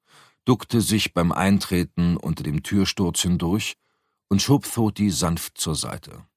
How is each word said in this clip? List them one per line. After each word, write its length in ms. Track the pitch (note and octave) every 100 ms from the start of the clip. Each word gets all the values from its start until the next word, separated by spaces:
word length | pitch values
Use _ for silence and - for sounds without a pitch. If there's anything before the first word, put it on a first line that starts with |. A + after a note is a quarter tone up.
| _ - - _
duckte 360 | - C3 - A#2
sich 320 | F2 G#2 -
beim 200 | F2 E2+
Eintreten 840 | - F#2+ G2 - F2+ E2+ - F2 E2+
unter 260 | - D#2
dem 200 | D2+ D2+
Türsturz 580 | - G2+ F#2+ - F2+ D#2+
hindurch 540 | F2+ F2 E2+ G#2 - - _ _ _ _ -
und 120 | G2
schob 240 | - C#3
Thoti 460 | - - G#2+ G2+ G#2
sanft 480 | E2+ E2+ E2+ - -
zur 160 | E2
Seite. 520 | D2+ - - - - -